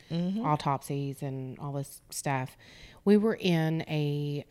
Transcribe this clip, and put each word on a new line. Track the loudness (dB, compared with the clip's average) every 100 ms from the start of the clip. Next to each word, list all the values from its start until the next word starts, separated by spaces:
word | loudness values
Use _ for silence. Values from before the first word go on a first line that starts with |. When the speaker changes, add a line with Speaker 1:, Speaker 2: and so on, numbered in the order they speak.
| -4
Speaker 1:
Mm-hmm. | -2 0 0 2
Speaker 2:
autopsies | 2 2 0 -2 -4 -4 -4
and | -6 -6 -8 -8
all | -6
this | -4 -6 -10 -12
stuff. | -6 -2 -2 -4 -10 -20 -20 -20 -2 6
We | 6
were | 6 0
in | 2 4 2 0 -2
a, | 0 0 -2 -2 -4 -4